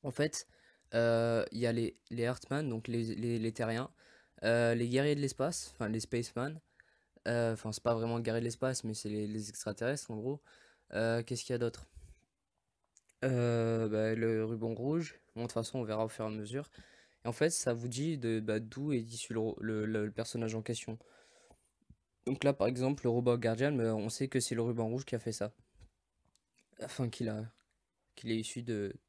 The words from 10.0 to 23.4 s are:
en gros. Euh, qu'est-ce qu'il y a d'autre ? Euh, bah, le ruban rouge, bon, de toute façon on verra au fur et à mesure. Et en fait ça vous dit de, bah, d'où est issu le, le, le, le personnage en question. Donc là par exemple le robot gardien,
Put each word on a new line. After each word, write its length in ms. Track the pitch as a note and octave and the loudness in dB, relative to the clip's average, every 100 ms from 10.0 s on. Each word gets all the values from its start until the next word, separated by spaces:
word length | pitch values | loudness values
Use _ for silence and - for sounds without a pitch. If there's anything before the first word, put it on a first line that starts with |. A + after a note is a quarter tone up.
| - | -6
en 60 | A2 | -6
gros. 240 | A#2+ D3 _ - - _ _ | -4 -6 _ -20 -20 _ _
Euh, 320 | - A2+ A#2 | 0 2 2
qu'est-ce 220 | A#2 A#2+ - | 0 -6 -2
qu'il 80 | |
y 20 | B2 | 0
a 40 | |
d'autre ? 280 | A#2 - - - - - _ _ _ _ _ _ _ _ _ _ | 0 -2 -18 -20 -20 -20 _ _ _ _ _ _ _ _ _ _
Euh, 640 | C3+ B2 A#2+ A#2 A2+ A2+ A2 | 0 4 4 4 4 2 2
bah, 260 | G#2+ A2 | 2 2
le 300 | A2+ A2+ A2 | 2 2 2
ruban 300 | A2 A2+ A2+ | 0 -2 -2
rouge, 480 | A2+ C3 D#3+ D#3 - _ A2 | -2 0 0 -2 -10 _ -6
bon, 80 | |
de 40 | A#2 | -4
toute 60 | |
façon 260 | - A2+ C3+ | -2 -2 -4
on 40 | |
verra 200 | A2 G#2+ | -2 0
au 60 | A2 | -2
fur 160 | - A2 | -2 -4
et 20 | |
à 40 | |
mesure. 380 | G#2+ G#2 B2+ D3 - - - _ _ | -4 -6 -6 -8 -16 -20 -20 _ _
Et 60 | A#2 | -6
en 20 | |
fait 180 | A#2 D#3 | 2 2
ça 220 | E3+ - | 2 0
vous 160 | A#2 A#2+ | 0 -2
dit 300 | A#2 D#3 D3+ | -2 -2 0
de, 240 | A#2+ A2+ | 0 0
bah, 180 | G#2+ A2 | 2 0
d'où 320 | A2 A#2+ D3 | -2 -4 0
est 80 | C3 | 0
issu 340 | A2+ A#2 - | -2 -8 -4
le, 200 | A2 A2 - | -2 0 -2
le, 240 | A2 A2 G#2+ | -2 0 0
le, 200 | A2 G#2+ | 0 0
le 40 | |
personnage 420 | G#2 A2+ A#2 A2+ | -2 -4 -2 -2
en 80 | A2 | -2
question. 380 | G#2+ A2+ - A2+ - - - - - - _ _ _ - _ _ - | -4 -6 -6 -10 -12 -20 -20 -20 -20 -20 _ _ _ -20 _ _ -4
Donc 180 | C3+ | 2
là 100 | C#3+ | 2
par 140 | C#3 G#2 | 4 2
exemple 380 | B2 C3 C#3+ B2 | 4 0 2 2
le 40 | |
robot 280 | A#2 B2 | 4 4
gardien, 340 | A#2+ | 4